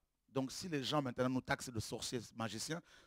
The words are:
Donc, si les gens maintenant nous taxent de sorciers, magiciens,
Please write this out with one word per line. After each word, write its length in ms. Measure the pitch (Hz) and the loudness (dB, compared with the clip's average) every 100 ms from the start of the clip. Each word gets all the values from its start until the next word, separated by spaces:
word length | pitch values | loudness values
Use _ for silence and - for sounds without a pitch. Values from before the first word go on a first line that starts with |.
| _ _ _ | _ _ _
Donc, 180 | 131 131 | -2 0
si 160 | - 185 | -2 -2
les 160 | 151 | 0
gens 180 | 120 151 | 2 2
maintenant 280 | 135 117 127 | 2 2 4
nous 100 | 131 | 2
taxent 320 | - 139 - | 2 0 0
de 80 | 117 | -4
sorciers, 400 | - 117 - 127 104 113 | -2 -4 -2 -2 -4 -2
magiciens, 460 | 113 113 - 165 - - | -2 -2 -4 -6 -8 -20